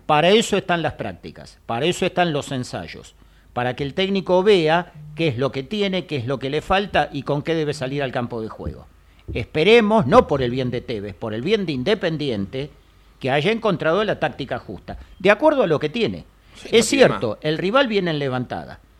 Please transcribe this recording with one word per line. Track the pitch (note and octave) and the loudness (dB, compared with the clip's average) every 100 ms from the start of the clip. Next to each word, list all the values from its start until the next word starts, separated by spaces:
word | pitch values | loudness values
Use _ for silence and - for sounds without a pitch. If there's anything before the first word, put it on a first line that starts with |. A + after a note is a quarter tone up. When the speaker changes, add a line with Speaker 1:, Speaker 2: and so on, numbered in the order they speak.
| - | 0
Speaker 1:
Para | D3+ E3+ | 2 6
eso | G#3+ G#3+ G3 | 4 4 -2
están | - F3 | 0 -2
las | D#3 | -2
prácticas, | - C3 F2+ E2+ D#2 D2 - - | -6 -10 -10 -14 -16 -20 -18 -8
para | A#2 D#3 | -2 -2
eso | E3+ F#3 | 0 -2
están | - F3 | 0 0
los | C#3+ - | 0 -4
ensayos, | C3+ A#2+ A#2 E2 - - _ _ _ _ | -8 -8 -10 -12 -14 -20 _ _ _ _
para | - B2 B2 | -4 -4 -4
que | |
el | C#3+ | -4
técnico | C#3 F#3+ G3 D#3+ F#3 | -2 0 0 2 4
vea | F#3+ G3 D#3 E3 E3+ - - - | 6 4 4 2 0 -10 -14 -4
qué | E3 | -2
es | A#2 | 0
lo | C3+ | -2
que | C3+ | -4
tiene, | C3 G#3+ G3+ F#3 F3 | -6 -4 -2 -2 -4
qué | D3 | -6
es | A#2 | -4
lo | C3+ | -6
que | C3+ | -4
le | D3 | -4
falta | - G3 G#3 F3+ - | 0 0 0 0 -2
y | C#3+ | -4
con | C3 C#3+ | -4 -4
qué | D3 D#3+ | -2 -2
debe | D3+ | -2
salir | D3 B2+ C#3+ | -4 -4 -4
al | C3+ | -4
campo | B2+ A#2+ A#2 | -4 -4 -6
de | A2 | -8
juego. | - - C2 - _ _ _ - | -8 -10 -12 -16 _ _ _ -10
Esperemos, | - - D3+ E3+ A#3 G#3 A3 B2+ | -8 -6 0 6 6 6 2 6
no | A3+ - | 6 6
por | C#3+ | 2
el | B2 | 0
bien | B2+ B2 | -2 -4
de | B2 | -4
Tevez, | - A2+ G2+ | -6 -6 -8
por | F#2+ A#2 | -10 -8
el | G#2+ | -6
bien | C3+ G#3+ F3+ | 0 0 0
de | |
Independiente, | C3+ B2+ G#3 F3+ D#3 D3 G#2+ G2 C3 C#3+ - _ _ _ _ | -4 -2 -2 -2 -4 -2 -4 -4 -6 -10 -14 _ _ _ _
que | C3 | -2
haya | C#3+ D#3 | 0 0
encontrado | A3+ G#3+ F3 D#3 F3 G#3+ | 0 0 0 2 0 0
la | D#3 | -2
táctica | D#3 - C#3 B2+ | -4 -4 -8 -8
justa, | - F#2+ - G2 - - | -8 -14 -14 -16 -16 0
de | G3 | 2
acuerdo | G#3 D#4 C#4+ | 6 4 4
a | G3 | 4
lo | C#3+ | 2
que | D3+ | 0
tiene. | A#3 F#3+ F2+ - _ _ - | -2 -2 -4 -12 _ _ -20
Speaker 2:
Sí, | |
Speaker 1:
Es | |
Speaker 2:
no | - | 0
tiene | A3 | 2
Speaker 1:
cierto, | A3 C#4 G#3 G#2+ A2 | 4 6 6 4 -2
Speaker 2:
más. | G#2 | -4
Speaker 1:
el | D#3 D#3 | -4 -2
rival | F3+ B3 C4+ | 2 2 2
viene | G#3 F3 | 0 0
en | D3+ | -2
levantada, | C#3 B2+ B2 F#2 C2+ - _ | -2 -2 -4 -8 -10 -16 _